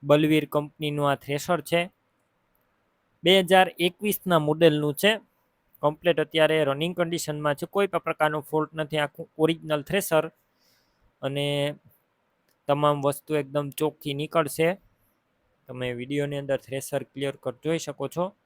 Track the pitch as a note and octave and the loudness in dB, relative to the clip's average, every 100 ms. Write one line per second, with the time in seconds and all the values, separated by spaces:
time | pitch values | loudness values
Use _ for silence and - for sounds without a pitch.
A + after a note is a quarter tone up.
0 | C#3+ D3 D#3 D#3 D3 D3 D3 _ D3+ D3 | 4 4 6 2 2 -4 -4 _ -6 -2
1 | C#3+ C#3 - C#3+ - F3 D3+ E3+ F3 _ | 0 -2 -2 -6 -2 -4 0 -2 -2 _
2 | _ _ _ _ _ _ _ _ _ _ | _ _ _ _ _ _ _ _ _ _
3 | _ _ E3 F#3+ F3+ F#3 F#3 - E3+ - | _ _ 4 4 6 6 4 2 -2 -2
4 | G#3 F#3+ - E3+ D3+ D#3 E3 D3+ D3 C#3+ | -4 -4 2 2 2 4 4 4 -2 0
5 | G3 A3 _ _ _ _ _ _ D3 D3+ | 2 0 _ _ _ _ _ _ -2 0
6 | F3 E3 D3+ D#3+ D#3 D#3 C#3+ C#3 D#3+ F3 | 0 0 0 2 4 4 2 0 -2 -2
7 | E3+ E3 - D3+ D3+ C#3+ E3+ G3+ G3 E3+ | -2 -2 -6 -4 -2 -2 -4 -2 0 0
8 | - D#3+ D3+ D3+ C#3+ D#3 D3+ D#3+ D3+ D#3 | -4 0 0 0 -2 -2 -2 -4 -4 -2
9 | D3 - D#3+ - D#3 E3 D#3+ D3+ C#3+ F#3+ | -2 -4 -18 0 2 2 -2 -4 -2 -4
10 | F#3+ D#3 D#3 _ _ _ _ _ _ _ | 0 0 0 _ _ _ _ _ _ _
11 | _ _ C3+ C#3 C#3+ C#3+ C#3+ D3 _ _ | _ _ -6 -4 -2 -2 -2 -6 _ _
12 | _ _ _ _ _ _ - C#3+ D3 D3 | _ _ _ _ _ _ -2 2 2 2
13 | C#3 C#3 _ D#3 C#3 C#3+ C#3+ C#3 D#3 D3+ | 0 -2 _ -4 -2 -4 -6 -4 -4 -4
14 | D3+ C#3 D3+ E3+ D#3 - E3 F#3+ _ _ | -8 -6 -2 -2 -2 0 0 -2 _ _
15 | _ _ _ _ _ _ _ B2+ B2 A#2+ | _ _ _ _ _ _ _ -10 -8 -8
16 | B2+ C#3+ C#3+ C#3+ C#3 C3+ - C3+ - C#3 | -6 -4 -4 -6 -4 -6 -4 -10 -6 -8
17 | C3 - C#3 C3+ - B2 D3+ E3 D#3 C#3 | -8 -8 -8 -6 -10 -8 -6 -6 -6 -8
18 | C#3 - F#3 _ | -8 -6 -6 _